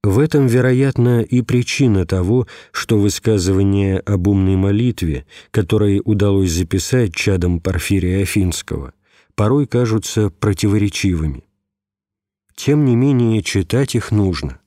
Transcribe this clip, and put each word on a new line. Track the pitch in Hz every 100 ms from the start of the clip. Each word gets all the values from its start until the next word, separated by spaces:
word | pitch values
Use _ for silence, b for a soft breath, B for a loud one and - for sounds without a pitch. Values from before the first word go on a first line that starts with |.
В | 101 98
этом, | 156 151 135
вероятно, | 120 127 127 135 127 120 120
и | 110 123
причина | 117 123 120 - 135 98
того, | 87 95 90 123 120 B B
что | - - 110
высказывания | 101 - - 107 90 95 98 101 98 95
об | - 98 92
умной | 98 95 95
молитве, | 98 104 123 113 85 69 - B B
которые | - 95 107 104 98
удалось | - 104 101 98 95
записать | 82 85 95 - 131 113
чадом | - - 95 87 87
Порфирия | 92 85 - 98 90 92
Афинского, | 98 107 92 78 - 71 67 _ b b b -
порой | 104 139 143
кажутся | 120 120 110 - - 104
противоречивыми. | - 104 98 107 104 101 - 101 87 78 65 _ _ _ _ _ _ _ _ _ _ _ -
Тем | - 147
не | 143 117
менее, | 135 131 117 110
читать | 90 101 90 120 135
их | 120 -
нужно. | 104 98 82 71 64